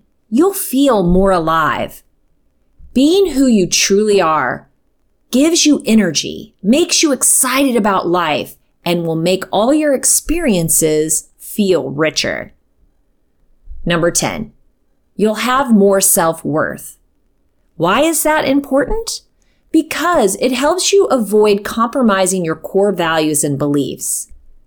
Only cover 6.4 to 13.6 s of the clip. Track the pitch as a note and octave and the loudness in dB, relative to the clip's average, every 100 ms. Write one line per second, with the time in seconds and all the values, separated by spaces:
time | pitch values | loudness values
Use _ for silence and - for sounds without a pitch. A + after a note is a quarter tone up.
6.4 | - _ F#3+ C#4+ F4 - D#4 B3+ - - | -14 _ 0 2 2 0 0 0 0 0
7.4 | B3+ C4 C#4 A#3 G#3 F#3 E3+ F3+ D#3+ C#3 | 0 0 2 2 0 0 0 0 0 -4
8.4 | - - _ _ F3 F3 E3 D#3+ F3 F#3 | -6 -14 _ _ -4 -2 -2 -2 0 -2
9.4 | - F#3 A#3 D4+ D4+ C4+ - - - E4 | -2 -2 2 2 0 0 0 -2 -2 -2
10.4 | D#4 F3+ E3 - D#3 D#3 D#3 - - _ | 0 0 0 0 0 0 0 -4 -8 _
11.4 | - - G3 E3 C3+ C#3 D#3 D3 G#2+ C2+ | -8 -2 0 0 -2 -2 -2 -2 -4 -6
12.4 | - _ _ _ _ _ _ _ _ _ | -10 _ _ _ _ _ _ _ _ _
13.4 | _ _ | _ _